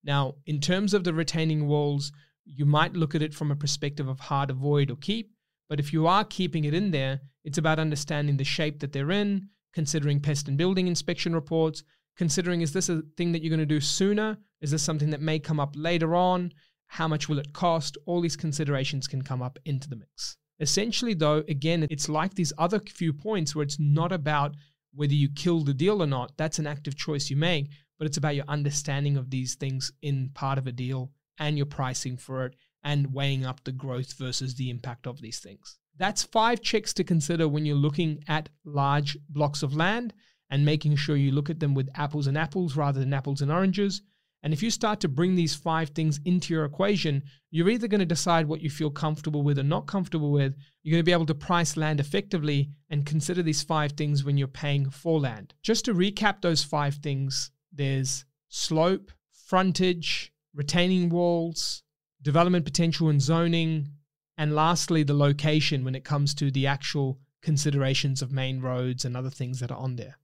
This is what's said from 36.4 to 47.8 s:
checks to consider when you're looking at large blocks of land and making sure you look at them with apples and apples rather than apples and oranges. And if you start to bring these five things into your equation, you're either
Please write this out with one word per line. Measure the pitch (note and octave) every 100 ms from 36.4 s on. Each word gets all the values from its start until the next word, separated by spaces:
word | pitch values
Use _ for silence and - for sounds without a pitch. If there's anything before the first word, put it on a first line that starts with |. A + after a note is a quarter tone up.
| A3+ A#3+
checks | - A3 -
to | -
consider | F3 E3+ C#3 E3+ D#3+
when | D3 D3+
you're | C#3+
looking | D3 D3 E3 D3+ D3
at | D#3 D#3 _
large | - D3 C#3 C#3+ D3 - -
blocks | C#3+ D3 D3
of | C#3+ D3
land | E3+ A3+ A#3+ - _ _ _
and | C#3 D3
making | D3+ D3+ C#3+
sure | D3 D3
you | C#3
look | C#3 D3
at | E3
them | D3+
with | C#3 C3+ -
apples | D3 D3+ C#3
and | C#3+
apples | E3 F#3 F3 C#3
rather | C#3+ C#3
than | C3+
apples | C#3 C3 C#3+
and | C#3+
oranges. | E3 F#3+ F#3 G3+ - _ _ _ _
And | D3
if | D3+
you | A3+
start | - A3 G#3
to | F3
bring | C3 F3+
these | F#3 E3 D3
five | E3 D#3+ D#3
things | D3+ D#3+ D3 D3
into | F3+ -
your | D#3+ D3+
equation, | D3 G3 G3+ E3 C#3 - - _
you're | D#3+ F3
either | A#3